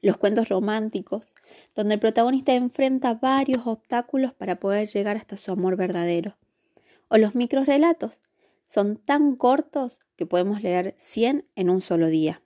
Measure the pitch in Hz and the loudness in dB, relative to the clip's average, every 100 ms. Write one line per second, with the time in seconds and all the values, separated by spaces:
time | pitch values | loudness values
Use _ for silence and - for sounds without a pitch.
0 | 202 - 202 214 226 190 202 214 220 208 | 2 2 0 0 0 -2 -2 -2 -4 -6
1 | 185 208 - _ _ - _ - 208 214 | -8 -10 -10 _ _ -20 _ -4 0 2
2 | 226 220 233 262 262 254 247 - 269 262 | 2 2 2 2 2 0 0 0 0 0
3 | 254 226 262 269 269 254 233 220 _ 240 | -2 -2 0 2 2 -2 -2 -8 _ -4
4 | 247 269 262 - 196 180 196 202 208 208 | -2 -2 -2 -4 -6 -4 -2 -2 -2 -4
5 | 202 208 - 196 - 180 180 185 185 175 | -2 -4 -8 -16 -8 -2 -2 0 -2 -2
6 | 170 175 202 - _ _ _ _ _ _ | 0 -2 -4 -12 _ _ _ _ _ _
7 | _ 220 214 240 240 269 269 277 320 330 | _ 4 4 0 -2 0 2 4 4 2
8 | 226 - _ _ _ _ _ - 202 214 | -4 -10 _ _ _ _ _ -2 0 -2
9 | - 285 294 254 247 269 302 294 247 - | -2 2 2 4 2 2 0 -6 -6 -10
10 | _ _ 165 180 185 208 208 180 185 - | _ _ -2 0 0 -2 -2 -2 -2 -10
11 | - - 226 277 - - 185 185 185 170 | -12 -2 0 0 -6 -4 0 0 0 0
12 | 165 160 156 165 | 2 2 0 -4